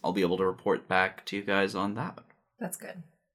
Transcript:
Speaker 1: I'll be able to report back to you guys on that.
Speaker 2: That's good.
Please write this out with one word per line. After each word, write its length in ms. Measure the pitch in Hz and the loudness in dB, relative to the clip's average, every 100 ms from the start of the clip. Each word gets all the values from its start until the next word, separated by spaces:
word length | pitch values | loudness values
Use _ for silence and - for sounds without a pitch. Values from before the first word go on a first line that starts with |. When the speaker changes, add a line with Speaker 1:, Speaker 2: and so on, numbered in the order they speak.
Speaker 1:
I'll 80 | 82 | -2
be 80 | 95 | 2
able 140 | 87 92 | 2 4
to 80 | 95 | 0
report 400 | 90 101 92 - | 0 0 0 2
back 400 | 92 95 - - | 2 2 -2 -8
to 100 | 101 | -6
you 60 | |
guys 320 | 101 98 98 | 0 2 2
on 200 | 101 101 107 | 0 -2 -4
that. 240 | 90 - - _ _ _ | -6 -10 -20 _ _ _
Speaker 2:
That's 160 | 208 - | -10 -8
good. 260 | - 180 - _ _ | -12 -14 -18 _ _